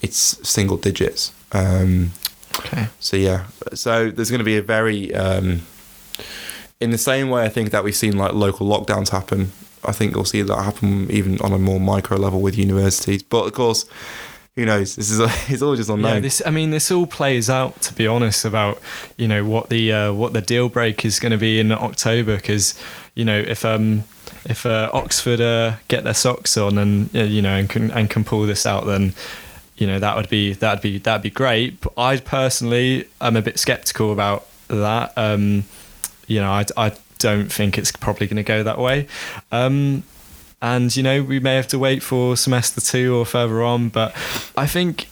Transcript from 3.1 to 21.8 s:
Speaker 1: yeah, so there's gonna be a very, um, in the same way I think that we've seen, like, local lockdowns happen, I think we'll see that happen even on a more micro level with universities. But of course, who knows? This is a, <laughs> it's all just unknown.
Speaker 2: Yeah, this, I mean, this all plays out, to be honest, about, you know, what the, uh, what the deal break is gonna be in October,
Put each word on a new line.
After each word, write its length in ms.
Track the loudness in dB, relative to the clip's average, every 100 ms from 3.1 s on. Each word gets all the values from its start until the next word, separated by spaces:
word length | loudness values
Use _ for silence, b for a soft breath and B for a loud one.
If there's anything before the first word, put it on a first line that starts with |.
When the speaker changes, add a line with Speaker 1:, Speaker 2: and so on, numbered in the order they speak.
| 0
Speaker 1:
yeah, 280 | 2 0 -4 -12 -12
so 360 | -6 0 0 0
there's 180 | -2 -2
gonna 140 | 0
be 140 | 0 0
a 40 |
very, 520 | 2 0 2 0 -4 -2
um, 460 | 0 0 0 -2 -4 -20 -20 -20 -16 B B B B B B _
in 120 | -2
the 60 | 0
same 320 | 0 0 0
way 140 | 0
I 60 | 0
think 220 | 0 -2
that 120 | 0
we've 120 | -2 0
seen, 220 | 0 2
like, 160 | 0
local 340 | 2 0 0 0
lockdowns 420 | 0 0 -2 0
happen, 420 | -2 -2 -2 -2 -6 -20 -10 -6
I 60 |
think 240 | -2 -2 0
we'll 100 | -2
see 160 | -2
that 140 | 0 0
happen 460 | -2 0 2 2 2
even 280 | 0 0 0
on 120 | 0
a 60 | 2
more 200 | 2 2
micro 380 | 2 0 0 0
level 240 | 0 2
with 160 | 0 2
universities. 640 | 2 4 4 2 0 -2
But 220 | 0 0 0
of 80 |
course, 320 | 0 0 0 -4 B B B B B B -2
who 100 | 2
knows? 300 | 2 0 -4
This 160 | -2
is 80 | 2
a, 60 | 2
<laughs> 220 | 2 -2
it's 140 | 0
all 140 | 0 0
just 140 | 0
unknown. 240 | 0 2 2
Speaker 2:
Yeah, 40 |
this, 200 | 0 -2 0
I 40 |
mean, 220 | 0 0
this 180 | 0 0
all 140 | 0 0
plays 440 | 0 0 2 2
out, 300 | 0 0 -4
to 100 | -10
be 140 | 0 2
honest, 380 | 2 2 0 0
about, 360 | 0 0 -2 B B B -4
you 120 | 0
know, 180 | 2 2
what 240 | -2 0
the, 220 | 0 2
uh, 180 | 2 2
what 200 | 0 0
the 80 | -2
deal 280 | 0 2 2
break 360 | 2 0 0 -2
is 140 | 0
gonna 180 | 0 2
be 220 | 2 4
in 120 | 4
October, 680 | 2